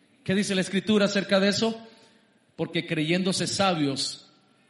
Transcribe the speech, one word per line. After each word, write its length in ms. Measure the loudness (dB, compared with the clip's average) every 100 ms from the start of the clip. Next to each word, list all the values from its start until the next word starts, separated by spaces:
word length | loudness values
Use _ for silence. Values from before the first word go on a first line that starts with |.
| _ _
¿Qué 120 | -2 0
dice 180 | 0
la 80 | 0
Escritura 440 | 0 -2 2 2 4
acerca 340 | 0 2 2
de 100 | 2
eso? 300 | 2 -2 -4 -14 -20 -20 _ _ _ _ -8
Porque 300 | -4 -4 -4
creyéndose 640 | -2 0 0 0 0 -2
sabios, 840 | 0 2 2 0 -2 -6 -8 -18 _ _ _